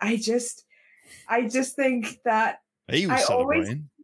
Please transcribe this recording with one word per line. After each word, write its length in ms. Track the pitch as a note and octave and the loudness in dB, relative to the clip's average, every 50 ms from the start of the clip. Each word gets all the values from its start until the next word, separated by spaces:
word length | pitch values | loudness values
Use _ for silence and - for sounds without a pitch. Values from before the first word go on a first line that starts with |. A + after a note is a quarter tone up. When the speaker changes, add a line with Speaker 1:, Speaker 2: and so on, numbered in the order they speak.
Speaker 1:
I 160 | - G#3+ A#3 | -2 -2 -2
just, 480 | A3 A3+ A3 A#3 B3 A#3+ - - - - _ _ _ _ _ _ _ - - - - - - | 0 0 0 0 0 -2 -4 -10 -14 -18 _ _ _ _ _ _ _ -20 -20 -20 -16 -6 -2
I 140 | A3+ A#3+ B3+ | 0 0 0
just 300 | G#3+ A#3 C4 C4 B3+ - | 0 0 -2 -2 -2 -2
think 440 | - C4+ C4 B3+ B3 G#3+ - - - - | 0 0 0 0 0 -2 -6 -8 -4 -2
that 380 | B3 A3 A3 A3 - - - _ _ _ _ _ - | 0 2 2 2 0 -2 -6 _ _ _ _ _ -2
Speaker 2:
He 180 | - D#3 G3 | 0 0 2
was 140 | F#3+ B3+ C4 | 2 2 2
Speaker 1:
I 120 | D4 - - | 2 2 2
always 320 | B3 C4 C#4 D4 E4 - | 2 2 2 2 0 0
Speaker 2:
celebrating. 220 | G2+ - - B3+ A#3+ _ - | -2 -4 -6 -8 -12 _ -20